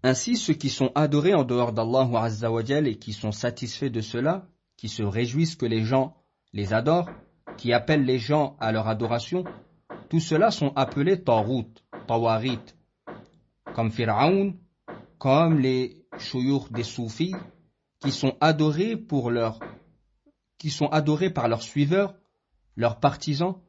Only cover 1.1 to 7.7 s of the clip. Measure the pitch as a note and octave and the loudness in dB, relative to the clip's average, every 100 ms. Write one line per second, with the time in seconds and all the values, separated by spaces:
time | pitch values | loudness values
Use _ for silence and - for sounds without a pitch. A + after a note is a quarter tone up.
1.1 | D3 E3 F#3+ B2 B2 A#2+ A2+ A2+ B2+ B2+ | 2 4 2 2 0 0 0 0 2 2
2.1 | A#2 A2+ G#2+ A#2 A2+ A2 C#3+ D3 G#2+ - | 2 0 -2 -2 -2 0 0 0 -2 -10
3.1 | G#2 A2 G#2 B2 A#2+ A#2+ - C#3 A#2 A2 | -6 -6 -4 -4 -4 -10 -6 -4 -4 -6
4.1 | A#2+ C#3 F#3+ - _ _ _ A2 - G#2 | -2 -2 -2 -8 _ _ _ -12 -4 -4
5.1 | G2+ A#2+ C3+ E3 - A#2+ A2+ A2 C3 C3 | -2 -2 0 0 0 -2 0 2 2 0
6.1 | _ _ _ _ G2+ G2+ A2 C3 E3+ E3+ | _ _ _ _ -8 0 0 4 2 0
7.1 | - _ _ - - A#2+ | -10 _ _ -20 -8 2